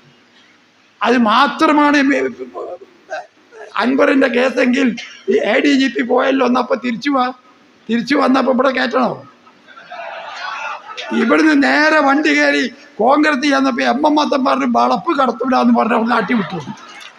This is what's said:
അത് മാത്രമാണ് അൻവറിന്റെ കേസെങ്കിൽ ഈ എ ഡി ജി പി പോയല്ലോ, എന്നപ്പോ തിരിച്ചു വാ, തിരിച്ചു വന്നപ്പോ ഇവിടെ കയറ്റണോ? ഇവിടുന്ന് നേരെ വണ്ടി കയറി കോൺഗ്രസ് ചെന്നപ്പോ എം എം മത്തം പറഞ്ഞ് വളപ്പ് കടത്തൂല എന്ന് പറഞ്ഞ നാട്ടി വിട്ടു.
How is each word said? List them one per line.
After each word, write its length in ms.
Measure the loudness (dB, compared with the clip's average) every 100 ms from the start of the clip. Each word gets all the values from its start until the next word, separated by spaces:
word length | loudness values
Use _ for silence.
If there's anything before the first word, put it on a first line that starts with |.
| _ _ _ _ _ _ _ _ _ -4
അത് 160 | 0 2
മാത്രമാണ് 800 | 2 2 2 2 2 4 4 2 2 0 -2 -8 -14 -12 -12 -14 -18 _ -14 -14 -14 _ _ -20 -10 -4
അൻവറിന്റെ 520 | 0 2 2 2 2
കേസെങ്കിൽ 680 | 2 0 0 0 2 0 -2 -10 -10 -2
ഈ 100 | 0
എ 220 | 0 0
ഡി 120 | 2 2
ജി 80 | 2
പി 140 | -2
പോയല്ലോ, 440 | 0 0 2 2 2
എന്നപ്പോ 280 | 0 0
തിരിച്ചു 360 | -4 -4 -6 -2
വാ, 220 | -2 -2 -6 -18 -20 _ _ -4
തിരിച്ചു 260 | -2 0 0
വന്നപ്പോ 360 | 2 2 2
ഇവിടെ 180 | 0 0
കയറ്റണോ? 560 | 0 -2 0 -2 -4 -14 -20 -20 -20 -20 -20 -18 -14 -14 -14 -14 -12 -10 -10 -10 -12 -14 -14 -6
ഇവിടുന്ന് 500 | -2 2 2 4 2
നേരെ 380 | 2 2 2 2
വണ്ടി 380 | 2 2 2 2
കയറി 340 | 2 0 -4 -8 -12 -2
കോൺഗ്രസ് 440 | 2 2 2 0
ചെന്നപ്പോ 400 | 0 0 0 0
എം 240 | 0 0 2
എം 80 |
മത്തം 300 | 2 0 0
പറഞ്ഞ് 220 | 0 0 0
വളപ്പ് 500 | 2 2 0 -2 0
കടത്തൂല 380 | 0 -2 0 2
എന്ന് 180 | 4 2
പറഞ്ഞ 300 | 2 0 0
നാട്ടി 260 | -2 0
വിട്ടു. 260 | -2 -4 -8 -10 -14 -18 -20 -20